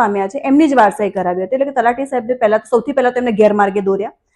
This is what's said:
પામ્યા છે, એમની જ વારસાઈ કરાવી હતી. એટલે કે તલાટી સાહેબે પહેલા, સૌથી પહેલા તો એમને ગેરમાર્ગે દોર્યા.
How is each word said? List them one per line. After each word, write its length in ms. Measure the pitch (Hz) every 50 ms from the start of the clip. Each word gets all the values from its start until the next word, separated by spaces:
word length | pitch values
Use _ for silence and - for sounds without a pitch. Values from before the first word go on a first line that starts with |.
પામ્યા 320 | 240 208 202 202 - 196
છે, 100 | - 277 - 269
એમની 180 | 269 294 320 285
જ 100 | 277 247
વારસાઈ 340 | 214 202 196 - 208 190 - 196
કરાવી 280 | 180 175 180 185 190
હતી. 140 | - 262 262
એટલે 80 | 277 285
કે 60 | 269 269
તલાટી 300 | 226 233 - 254 277 269 277
સાહેબે 200 | 247 226 233 254 254
પહેલા, 180 | 233 208 214 220 - -
સૌથી 240 | 247 226 220 285 269 269
પહેલા 160 | 247 247 247 247
તો 40 |
એમને 140 | 247 247 214 190
ગેરમાર્ગે 380 | 214 208 208 208 202 196 190 208 190 196
દોર્યા. 260 | 190 190 208 - - _ _ _ _